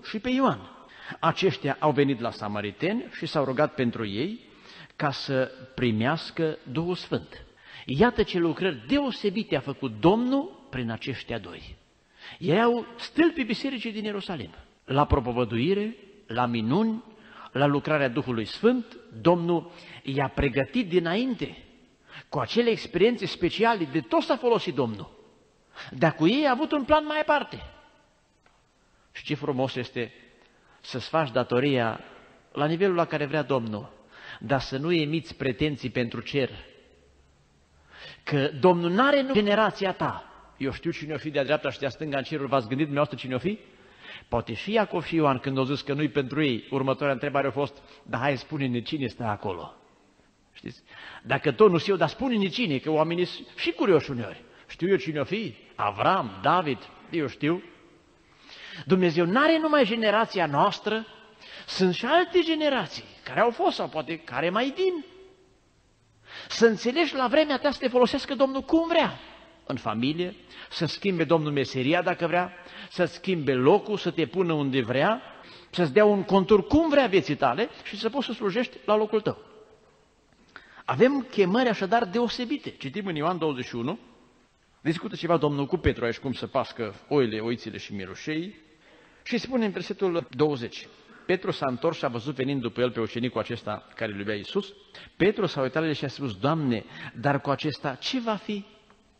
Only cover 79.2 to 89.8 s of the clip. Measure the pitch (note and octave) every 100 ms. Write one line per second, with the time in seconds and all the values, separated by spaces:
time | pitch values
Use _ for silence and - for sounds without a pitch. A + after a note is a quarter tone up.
79.2 | F3+ - - - - - _ _ _ _
80.2 | _ _ _ - - - - C3 B3 C#4
81.2 | A#3+ - F#3 A3 B3+ G3+ F#3+ A#3 G#3+ A3
82.2 | A#3+ - A#3+ C#4+ - - E3+ E3 G3 D#3
83.2 | D#3 F3+ D#3+ B2+ B2 A#2+ A#2+ C#3 - -
84.2 | _ _ _ _ _ _ - E3 - E3
85.2 | E3+ E3+ D3 C#3+ C#3 F3+ D3+ A#2 A#2 A2+
86.2 | C#3 A#2 A2+ C#3 A2+ - A2 F#2+ - D3
87.2 | A#2+ A2 A2+ A#2+ - G2+ - G2+ F#2 F#2+
88.2 | - D#3 F3+ - - _ _ - - -
89.2 | - A#3+ - B3+ G#3+ F#3